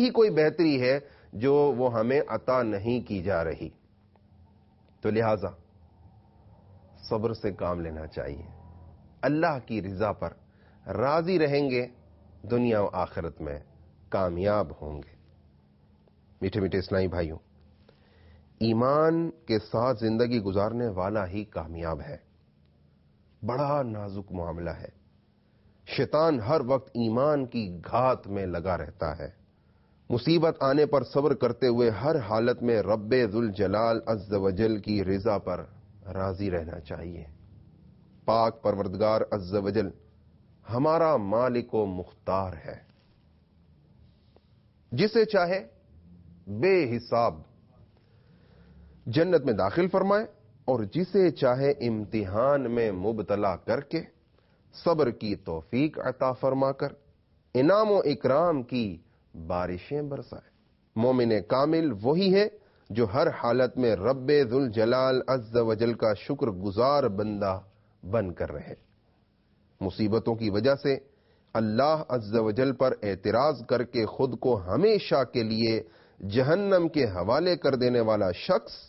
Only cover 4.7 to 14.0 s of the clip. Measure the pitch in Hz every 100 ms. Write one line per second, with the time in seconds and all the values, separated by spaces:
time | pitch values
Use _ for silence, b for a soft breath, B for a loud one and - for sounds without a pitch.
4.7 | _ _ _ 107 107 113 107 85 - -
5.7 | _ - _ - - - - - - -
6.7 | - - - - 113 113 110 107 95 87
7.7 | 87 82 78 78 - 67 71 80 - -
8.7 | - - - - - 135 151 170 139 -
9.7 | 110 95 95 107 95 85 - - b b
10.7 | b - 95 127 156 170 180 151 143 143
11.7 | 123 123 - - - - - 107 120 120
12.7 | 107 98 92 87 - 85 73 78 73 -
13.7 | - - -